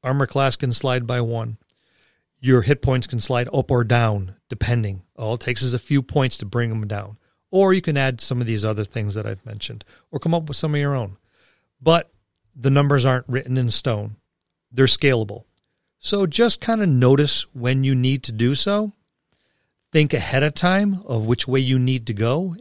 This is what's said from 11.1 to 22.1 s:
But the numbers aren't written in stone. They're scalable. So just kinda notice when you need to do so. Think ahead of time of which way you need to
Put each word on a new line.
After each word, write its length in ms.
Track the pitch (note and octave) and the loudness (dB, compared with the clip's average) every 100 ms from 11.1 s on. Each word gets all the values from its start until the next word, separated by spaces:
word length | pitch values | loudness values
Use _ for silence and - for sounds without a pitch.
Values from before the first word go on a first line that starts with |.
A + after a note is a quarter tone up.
| F#2+ _ _ _ _ _ _ | -10 _ _ _ _ _ _
But 320 | C#3+ E3 - _ _ _ _ | 2 2 0 _ _ _ _
the 160 | C#3 B2+ | -4 2
numbers 340 | C#3 C#3+ C#3+ | 4 4 2
aren't 240 | B2+ B2+ - | 2 0 -2
written 280 | B2+ B2 B2+ | -6 -2 -2
in 140 | B2 | 0
stone. 460 | - - G#2+ G#2 G#2+ _ _ _ _ _ | -2 -2 -4 -6 -14 _ _ _ _ _
They're 140 | A#2+ C3 | 2 4
scalable. 580 | - C#3+ B2 G#2+ G#2 - _ _ _ _ _ | 4 2 2 -2 -8 -18 _ _ _ _ _
So 260 | - G3+ F#3+ | -4 -2 0
just 340 | D3 A#3 - | 2 2 2
kinda 260 | - A3+ G3 | -2 0 4
notice 560 | C3 B2 C#3 D3 - - | 6 6 6 4 -2 -6
when 300 | C3 B2 C3+ | -6 -2 0
you 100 | C3+ | 2
need 300 | C3 B2+ C#3 | 2 0 -2
to 80 | - | -4
do 240 | A2 A#2+ C#3 | 0 0 2
so. 360 | - G3+ G#3+ - _ _ _ _ _ _ _ _ _ | 0 0 -2 -8 _ _ _ _ _ _ _ _ _
Think 200 | D#3 D3+ | 2 2
ahead 300 | C3 - C3+ | 0 0 0
of 120 | D3+ | 0
time 460 | - F3+ F#3+ G#3 F#3+ - | 0 2 2 2 -2 -4
of 200 | A#2 A2 | -2 0
which 200 | A#2+ - | 0 0
way 140 | C3+ | 0
you 180 | C3 C3 | 2 2
need 300 | B2+ C3 | 2 0
to 40 | A2+ | -4